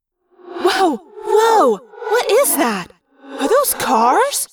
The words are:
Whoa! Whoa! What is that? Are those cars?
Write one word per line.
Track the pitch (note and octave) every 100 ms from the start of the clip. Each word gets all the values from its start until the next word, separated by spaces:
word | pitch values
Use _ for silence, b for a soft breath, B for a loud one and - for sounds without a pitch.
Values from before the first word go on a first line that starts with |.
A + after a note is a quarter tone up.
| _ _ _ _
Whoa! | F4+ - F4 G4 F#4+ A#3+ - -
Whoa! | - G#4+ A4+ A4 D4 G3+
What | - - - G#4+ -
is | G4+ C#5 -
that? | C4+ G3+ F3 _ _ _
Are | - - C4+
those | B4 C#5+
cars? | - - A#3 A#3 D#4 C5+ - -